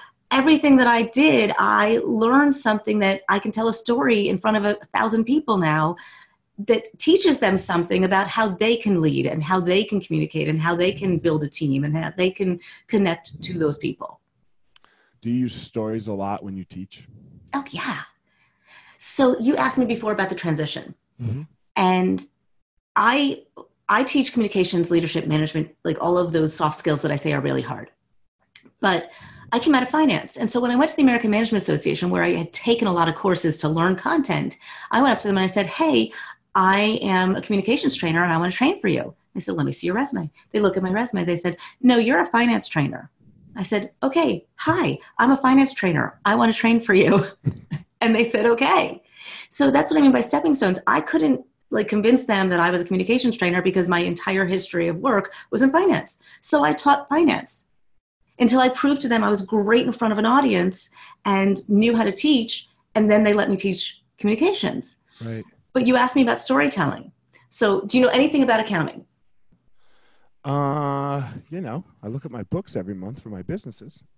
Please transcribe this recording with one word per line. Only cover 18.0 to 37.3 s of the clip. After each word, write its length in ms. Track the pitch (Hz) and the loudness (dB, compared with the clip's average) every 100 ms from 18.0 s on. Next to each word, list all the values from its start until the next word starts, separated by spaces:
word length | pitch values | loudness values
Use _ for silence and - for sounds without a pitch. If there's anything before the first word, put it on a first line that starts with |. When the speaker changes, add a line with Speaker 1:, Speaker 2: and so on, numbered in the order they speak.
| - _ _ _ _ _ _ - - - | -14 _ _ _ _ _ _ -20 -20 -14
Speaker 1:
So 420 | - - 254 254 | -6 0 2 2
you 160 | 233 294 | 0 0
asked 220 | 262 262 | 0 0
me 80 | 233 | -2
before 260 | 226 214 | -2 -4
about 160 | 202 190 | -4 -4
the 80 | 180 | -4
transition. 580 | 170 156 151 - - - _ - | -4 -2 -4 -8 -14 -20 _ -10
Speaker 2:
Mm-hmm. 220 | 117 123 156 _ _ - | -8 -8 -10 _ _ -2
Speaker 1:
And 480 | 185 180 185 185 - _ _ _ _ _ _ - | 0 2 0 -2 -6 _ _ _ _ _ _ 0
I, 460 | 214 269 285 - - - - _ - | 2 2 0 -4 -12 -20 -20 _ -2
I 160 | 208 | 0
teach 300 | 262 285 254 | 2 0 0
communications, 580 | 240 208 196 180 175 170 | 0 0 0 0 0 0
leadership, 340 | 170 160 165 160 | 0 0 -4 -2
management, 480 | 151 151 160 156 _ 165 | -2 -2 -4 -6 _ -6
like, 120 | 156 | -4
all 160 | 170 175 | 0 0
of 160 | 175 | 0
those 200 | 160 156 | 0 0
soft 240 | - 156 - | 0 -2 -2
skills 220 | 165 147 | -2 -2
that 80 | 143 | -2
I 40 | 143 | -4
say 160 | 156 | -2
are 80 | 143 | -2
really 200 | 143 135 | -2 -4
hard. 300 | 127 127 - _ _ _ _ _ _ - _ _ | -4 -10 -14 _ _ _ _ _ _ -20 _ _
But 280 | 202 233 - - - - - | -2 -2 -4 -16 -20 -20 -6
I 80 | 240 | -2
came 160 | 311 269 | 2 2
out 80 | |
of 60 | 254 | 2
finance. 460 | 302 311 160 - - | 0 2 0 -4 -6
And 120 | 226 | -4
so 80 | 240 | -2
when 120 | 240 | 0
I 40 | 247 | 2
went 140 | 311 | 2
to 60 | 311 | 2
the 60 | |
American 260 | 269 233 226 | 2 2 2
Management 300 | 208 226 214 | 0 0 -2
Association, 480 | 185 147 - 147 180 | 0 -2 -2 -2 -2
where 140 | 180 | 0
I 80 | 170 | 0
had 200 | 170 165 | 0 -4
taken 340 | - - 233 220 | -4 0 0 2
a 40 | |
lot 160 | 175 165 | 2 0
of 80 | 156 | 0
courses 420 | 196 170 165 - | 0 0 0 0
to 100 | 151 | -2
learn 260 | 165 175 185 | 0 0 0
content, 600 | - 330 269 151 147 - - - - | 0 0 0 -2 -4 -8 -16 -20 -4
I 100 | 226 | 2
went 120 | 269 | 2
up 60 | 220 | 2
to 80 | 208 | 0
them 80 | 196 | 0
and 60 | 190 | 0
I 20 | |
said, 200 | 202 180 | 0 -4
"Hey, 440 | - 320 117 110 - - - _ | 0 2 2 0 -6 -18 -20 _
I 460 | 196 190 202 214 220 | 0 2 4 2 0
am 320 | 196 185 185 | 0 0 2